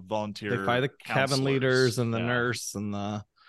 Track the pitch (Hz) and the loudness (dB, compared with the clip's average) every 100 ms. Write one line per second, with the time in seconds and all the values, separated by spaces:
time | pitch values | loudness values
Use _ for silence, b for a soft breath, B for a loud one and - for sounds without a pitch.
0 | 92 107 107 101 104 117 98 120 135 - | -4 -4 -4 -6 -4 -2 2 2 0 -6
1 | - 117 131 135 135 135 131 127 131 113 | -4 0 2 2 2 2 4 4 4 2
2 | 117 113 117 123 120 113 - 101 104 101 | 0 0 0 0 0 -2 -6 -6 -6 -4
3 | 101 107 - _ | -4 -6 -8 _